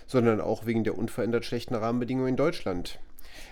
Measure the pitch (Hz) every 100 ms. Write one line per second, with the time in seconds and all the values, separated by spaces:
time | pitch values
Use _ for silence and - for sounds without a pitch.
0 | - 127 117 107 78 - 113 113 104 -
1 | 113 - 110 117 - 120 - 117 113 120
2 | 120 131 127 131 147 - - 90 82 -
3 | - - - - -